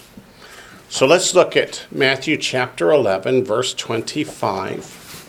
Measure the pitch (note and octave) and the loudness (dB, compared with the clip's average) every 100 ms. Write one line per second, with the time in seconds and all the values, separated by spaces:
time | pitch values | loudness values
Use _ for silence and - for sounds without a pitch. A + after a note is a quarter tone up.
0 | - - - - - - - - - - | -20 -20 -20 -20 -20 -20 -20 -20 -12 0
1 | C#3 F3 - F3+ D3+ C#3 - - - D3 | 4 4 4 4 4 2 -2 -8 -10 0
2 | C3+ C3+ D#3+ C#3 - C3 B2 - E3+ D3+ | 0 0 -2 -2 -2 -2 -4 0 2 4
3 | G#2+ F#2+ A#2+ B2+ G2+ A2+ B2+ - - A2+ | 4 0 2 0 2 0 0 -6 -4 -6
4 | A#2 D3+ D3+ - A2 F#2+ G2 - - - | -4 -6 -6 -4 -4 -2 -6 -8 -10 -18
5 | - - | -18 -18